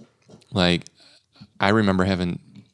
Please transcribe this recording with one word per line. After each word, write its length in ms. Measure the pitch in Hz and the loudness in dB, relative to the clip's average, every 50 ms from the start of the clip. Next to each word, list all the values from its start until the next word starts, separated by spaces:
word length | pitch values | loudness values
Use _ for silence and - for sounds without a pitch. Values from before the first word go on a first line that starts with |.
| - _ _ _ _ _ - - _ - | -20 _ _ _ _ _ -20 -20 _ -8
Like, 340 | - 101 90 87 87 85 - - _ _ _ _ _ _ _ _ _ - - - _ - | -2 0 0 0 0 -2 -4 -10 _ _ _ _ _ _ _ _ _ -20 -20 -16 _ -2
I 100 | 104 98 | 0 2
remember 360 | 104 110 107 98 95 92 90 | 2 2 2 0 0 0 0
having 340 | 98 95 87 92 87 87 - - _ - - - _ | 0 -2 -2 -4 -6 -6 -8 -12 _ -20 -20 -20 _